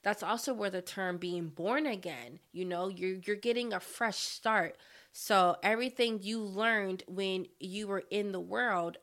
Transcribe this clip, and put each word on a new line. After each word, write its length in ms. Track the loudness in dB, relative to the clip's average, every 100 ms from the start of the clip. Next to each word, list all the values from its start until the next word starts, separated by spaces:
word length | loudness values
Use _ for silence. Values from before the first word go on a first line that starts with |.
That's 180 | 0 0
also 320 | 0 -2 0
where 160 | 0 0
the 120 | -2
term 360 | -6 -4 -2 -2
being 300 | -2 -2 -4
born 380 | -2 0 2 0
again, 540 | -2 -6 -8 -12 -16 _
you 140 | -6 -4
know, 240 | -2 -2
you're, 300 | -2 -4 -4
you're 140 | -2 -2
getting 340 | 2 0 0
a 80 | -4
fresh 380 | -6 -2 -2 0
start. 580 | -6 -2 2 2 2 -4 -20 -20 -20
So 420 | -12 4 8 8 6
everything 560 | 2 2 0 2 2 2
you 200 | -2 -2
learned 640 | -2 2 4 4 2 -4 -6
when 400 | -2 0 0 -4 _
you 260 | -8 -6 -2
were 160 | -4 -2
in 240 | -2 0
the 60 | -2
world 560 | -2 0 2 2 0 -4